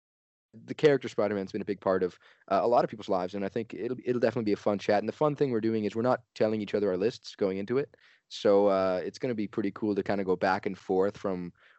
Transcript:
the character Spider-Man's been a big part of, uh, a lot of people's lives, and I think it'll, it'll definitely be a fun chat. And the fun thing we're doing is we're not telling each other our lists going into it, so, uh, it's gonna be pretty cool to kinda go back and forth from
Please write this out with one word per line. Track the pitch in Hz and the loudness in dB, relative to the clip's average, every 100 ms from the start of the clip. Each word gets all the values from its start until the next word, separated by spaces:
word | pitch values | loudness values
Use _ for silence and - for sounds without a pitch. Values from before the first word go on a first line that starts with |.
| _ _ _ _ _ 113 117 | _ _ _ _ _ -18 -12
the | |
character | - 151 135 117 | 2 4 4 0
Spider-Man's | - 104 101 95 | -2 -2 -2 -4
been | 104 | -6
a | 95 | -6
big | 98 | -2
part | 98 95 | 0 2
of, | 90 - _ _ - | 0 -6 _ _ -2
uh, | 95 | 0
a | 110 | 4
lot | 123 | 2
of | 165 | 2
people's | 107 98 | -4 -2
lives, | 92 92 101 | -2 -2 -4
and | 95 | -4
I | |
think | 120 110 | -4 -6
it'll, | - 117 131 | -8 -8 -6
it'll | - 123 | -2 0
definitely | 117 120 107 | 0 0 -2
be | |
a | 98 | 0
fun | 107 101 | 0 0
chat. | - 101 | 2 0
And | 107 | 0
the | |
fun | - 151 143 | 0 0 0
thing | 143 | 0
we're | 113 | 0
doing | 113 113 104 | 0 0 -2
is | 113 | 0
we're | |
not | 123 120 _ - | 0 0 _ -2
telling | 110 110 | 0 0
each | 101 | -2
other | 104 101 | 0 0
our | 92 | 0
lists | 110 - - - | -2 -2 -12 -2
going | 98 95 | -2 -2
into | 104 127 | -2 -4
it, | 147 _ _ _ - | -4 _ _ _ -18
so, | - 110 101 101 | 0 4 6 6
uh, | 95 95 92 | 4 2 0
it's | 85 - | -4 -6
gonna | 131 110 | -6 -4
be | 98 | -4
pretty | - 101 | -4 -4
cool | - 107 101 | -2 -2 -2
to | |
kinda | 95 101 | -2 -2
go | 95 90 | 0 0
back | 98 98 101 | 0 0 -4
and | 92 | -8
forth | - 92 101 - | -2 2 2 -2
from | 101 92 87 - _ | -6 -6 -8 -14 _